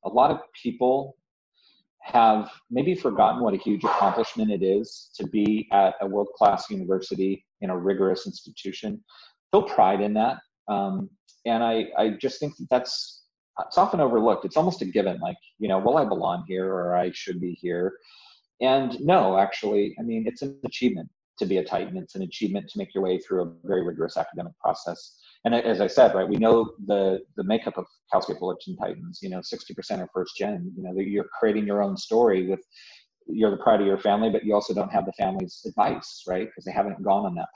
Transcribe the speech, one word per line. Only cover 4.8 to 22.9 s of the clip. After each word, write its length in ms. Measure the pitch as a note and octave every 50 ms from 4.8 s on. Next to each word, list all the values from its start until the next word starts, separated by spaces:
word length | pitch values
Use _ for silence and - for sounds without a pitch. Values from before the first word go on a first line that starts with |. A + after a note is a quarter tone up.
| A2+ - - - - - -
to 120 | - -
be 420 | - - G#2+ G#2 G#2+ G#2+ G#2+ G#2+ -
at 220 | - G2+ G2 F#2+ - -
a 60 | G2+
world-class 640 | G2 G2 G2+ G#2 G#2 - - A2+ - G#2+ G#2+ - -
university 760 | G#2+ F#2+ F#2 E2+ F#2+ F#2 - - G2+ F2 F#2+ G2 G2 - - _ _ _
in 80 | G2+ F#2+
a 60 | F#2
rigorous 500 | F2+ F2 G2 G2 F#2 G2 F#2+ F#2 - -
institution. 760 | G2 - - - - - - - G2 F2+ - - G#2+ G#2 - - _ _ - - - _ _ _ _
Feel 120 | - G#3
pride 380 | G3+ - - - - F#2 G2+ F#2+
in 140 | G2+ G#2 G#2
that. 240 | A2 A2 C3 C3 - - _ _ _ _ -
Um, 420 | G#2 G2 G2 F#2+ F#2+ F#2+ G2 - - _ _ _ _ _ -
and 160 | A#2 A2+ A2+ A#2
I, 220 | A2+ A2+ A2+ G#2+ - - D2+
I 120 | G#2+ A2
just 300 | G2+ - - C3 - -
think 160 | D3 D3 C#3 -
that 80 | - -
that's, 540 | B2+ B2 B2 - - - - - - - _ _ _ _ _ _ _ - -
it's 120 | - - F3
often 220 | F#3+ G3 - F3
overlooked. 440 | D3 B2+ A#2 A2+ A2 A#2 G2+ - -
It's 120 | G2 -
almost 260 | D3+ E3 F3+ F3 -
a 20 | -
given, 340 | F#2 - G#2+ G2 G2+ F2+ -
like, 180 | - F2+ F2+ - _ - _ -
you 100 | G#2+ G2+
know, 100 | F#2+ F#2+
"Well, 180 | G2+ A#2 C3+
I 80 | D#3+ C3+
belong 400 | G#2 F#2+ E2+ - F#2+ F2+ F2+ F2
here," 240 | - F#2 F#2 F#2 F#2+ F#2+
or 200 | F2+ F2 F2 F2
"I 160 | F2+ F2+ F2+
should 280 | E2+ - - G2 F2+ F2
be 120 | F2+ F2+ E2+
here." 400 | - - F2+ E2+ F2 F2+ F#2+ - - _ _ - - - - - _ _ _ _ _
And 400 | B2 C3 C3 C#3 C3 B2 A#2+ A#2+
no, 380 | C3+ D3+ F#3 F3 A2+ F#2+ F#2+ G2
actually, 580 | G2 G2 - - - G2+ G#2 G2+ G2+ - - -
I 40 |
mean, 240 | A#2 A#2 A2+ A2+ A2
it's 160 | A#2+ A#2+ -
an 160 | C#3 C#3 C#3 C#3 C3+
achievement 420 | - - - B2+ A#2+ G2+ F2+ E2 - _ _ _ _ _ -
to 80 | G#2
be 100 | F#2 G2
a 80 | F#3 -
Titan. 320 | - - - - - F#3
It's 180 | F#3 - - -
an 60 | -
achievement 460 | F#2+ E2+ - - A2 F#2+ F#2+ G2+ - -
to 80 | - G#2
make 160 | F#2 -